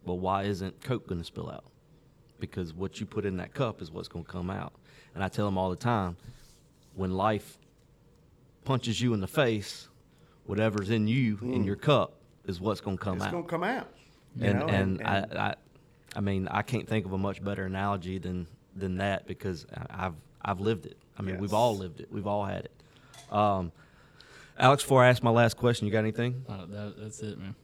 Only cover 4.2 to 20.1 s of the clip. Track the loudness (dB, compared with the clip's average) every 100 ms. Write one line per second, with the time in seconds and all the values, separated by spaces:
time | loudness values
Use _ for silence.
4.2 | -8 -6 -4 -6 -8 -14 -20 -20 -16 -6
5.2 | -4 0 0 0 0 0 0 0 0 -6
6.2 | -14 -20 -20 -20 _ _ _ -6 -2 2
7.2 | 2 0 -4 -20 -20 _ _ _ -20 _
8.2 | -20 -20 -20 _ -2 0 0 0 2 0
9.2 | 0 2 2 2 -4 -12 -16 -20 _ _
10.2 | -20 -20 -6 0 2 2 0 2 4 4
11.2 | 2 0 -2 0 0 0 4 4 4 -4
12.2 | -20 -14 -8 -2 -2 -2 -2 -4 -2 -2
13.2 | -2 -4 -4 -2 -2 -4 -6 -16 -20 -20
14.2 | -14 -2 0 2 2 2 2 0 0 0
15.2 | 0 -2 -2 -4 -14 -20 -20 -20 -12 -4
16.2 | 0 0 0 -2 -2 -4 0 -2 0 -2
17.2 | -2 -4 -4 -4 -4 -2 -2 -2 -4 -6
18.2 | -4 -6 -6 -14 _ -8 -4 -2 0 -2
19.2 | -4 -8 -6 -6 -8 -12 -10 -6 -6